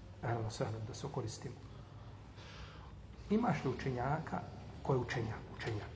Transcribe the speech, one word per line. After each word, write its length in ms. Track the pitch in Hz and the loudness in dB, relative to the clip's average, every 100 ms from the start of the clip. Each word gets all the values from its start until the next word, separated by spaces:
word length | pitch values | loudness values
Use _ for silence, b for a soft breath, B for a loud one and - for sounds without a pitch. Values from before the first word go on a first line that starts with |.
| - - | -10 -4
naravno 280 | 127 117 110 | 0 2 2
sve 180 | - 107 110 110 | 0 0 0 -4
da 60 | |
se 140 | - 139 | -4 -2
okoristimo. 480 | 131 110 - 127 - - - - - - - - - B B B B B - - - - | 0 -2 -2 -6 -8 -10 -12 -12 -12 -12 -12 -12 -12 B B B B B -12 -12 -10 4
Imaš 340 | 214 240 - | 6 8 6
li 80 | 135 | 4
učenjaka 720 | 117 135 123 131 160 - 185 - - - - | 2 2 2 4 2 2 -2 -2 -8 -8 -6
ko 100 | - | 4
je 60 | 131 | 4
učenjak? 400 | - 127 110 - - - | 6 2 0 -2 -6 -4
Učenjak. 300 | - 107 - | 0 0 -2